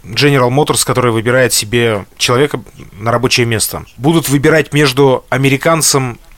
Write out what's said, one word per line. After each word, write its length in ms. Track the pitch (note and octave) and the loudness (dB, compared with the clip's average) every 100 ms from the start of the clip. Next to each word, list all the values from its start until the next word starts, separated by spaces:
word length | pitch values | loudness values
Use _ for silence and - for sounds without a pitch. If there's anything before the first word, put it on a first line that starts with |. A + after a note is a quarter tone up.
General 440 | - A#2 C#3+ C#3 B2 | -10 -2 2 2 2
Motors, 380 | C3 D3+ B2+ - | 2 0 0 -2
который 240 | B2 A#2+ | 0 0
выбирает 420 | A2+ A2 B2+ A#2+ | 0 0 2 2
себе 540 | - G#2+ A#2+ A#2 G#2 F2+ - | 0 -2 0 0 -2 -6 -8
человека 440 | - B2 C#3+ C3 - - - | -2 0 0 -2 -12 -20 -20
на 180 | E2+ A2 | -10 -2
рабочее 340 | A#2 B2 - | 0 0 0
место. 380 | A#2 A2 - E2 - - | 0 -2 -4 -8 -14 -4
Будут 320 | C3 E3 C3+ | 0 0 2
выбирать 440 | C#3 D3 D#3 C#3 | 0 2 2 0
между 520 | D3 D3 B2 C#3 B2+ - | 0 0 2 2 2 -2
американцем 880 | C3 C3+ C3 E3 E3 - C#3 B2+ A2+ - | -2 0 0 0 0 0 0 -2 -8 -16